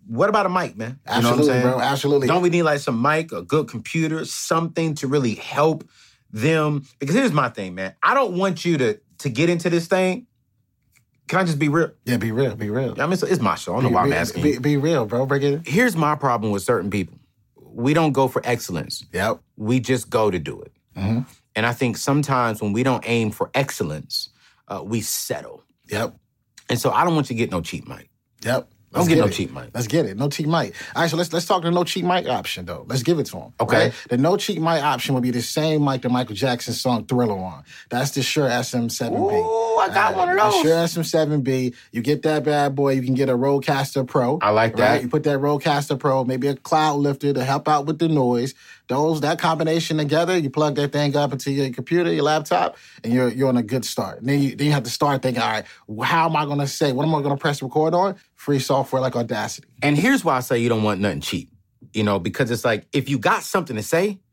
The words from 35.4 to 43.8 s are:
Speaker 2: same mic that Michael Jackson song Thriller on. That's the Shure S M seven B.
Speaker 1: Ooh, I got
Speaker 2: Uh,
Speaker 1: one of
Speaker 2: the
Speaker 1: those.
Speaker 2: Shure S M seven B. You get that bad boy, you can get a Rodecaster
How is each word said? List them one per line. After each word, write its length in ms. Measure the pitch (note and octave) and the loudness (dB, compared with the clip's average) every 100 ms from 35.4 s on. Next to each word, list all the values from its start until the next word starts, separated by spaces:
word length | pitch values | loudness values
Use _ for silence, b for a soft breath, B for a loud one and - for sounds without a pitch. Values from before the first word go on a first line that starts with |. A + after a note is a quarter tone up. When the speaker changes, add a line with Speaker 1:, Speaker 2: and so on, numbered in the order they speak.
Speaker 2:
same 420 | A#2 - D#3 D#3 | -4 -2 0 2
mic 160 | C#3+ C3 | 0 0
that 60 | B2 | 0
Michael 240 | B2 B2 | -2 -2
Jackson 380 | G2+ C3 B2 - | -2 -2 -2 -4
song 320 | A2+ B2+ A#2+ | -4 -2 -2
Thriller 320 | A2 B2+ A#2 G2 | 0 0 0 -2
on. 260 | F#2 C#2+ B B B | -6 -12 B B B
That's 220 | A#2+ C#3 | -4 -2
the 100 | - | -2
Shure 260 | B2 - C3+ | -2 0 0
S 260 | B2 B2 | 0 -2
M 140 | B2 A#2 | -2 -4
seven 300 | - A#2+ - G4 | -4 -4 -2 0
B. 60 | |
Speaker 1:
Ooh, 420 | G#4+ A4 A4+ A4+ A4+ | 0 0 -2 0 2
I 120 | F#4+ | 2
got 260 | G4 G#4+ | 2 0
Speaker 2:
Uh, 20 | F#4+ | 2
Speaker 1:
one 120 | F4+ | 0
of 60 | F#4+ | 2
Speaker 2:
the 60 | |
Speaker 1:
those. 200 | G#4 G4 | 4 4
Speaker 2:
Shure 100 | D#3+ E3 | 4 4
S 180 | E3+ E3+ | 2 -2
M 80 | |
seven 380 | D#3+ E3+ D3+ D3+ | 0 0 2 0
B. 320 | C3 C3 B2+ B B | 0 0 -2 B B
You 80 | A#2 | -6
get 220 | A#2 D3 | 0 0
that 220 | D#3 D3+ | 2 0
bad 300 | D3 D3 C#3+ | 2 2 0
boy, 200 | C#3 C#3 | 0 0
you 80 | C3+ | 0
can 100 | B2+ | 0
get 140 | C3 C3+ | 0 2
a 80 | B2 | 2
Rodecaster 680 | C3+ C#3+ C#3 C#3 | 2 2 2 -2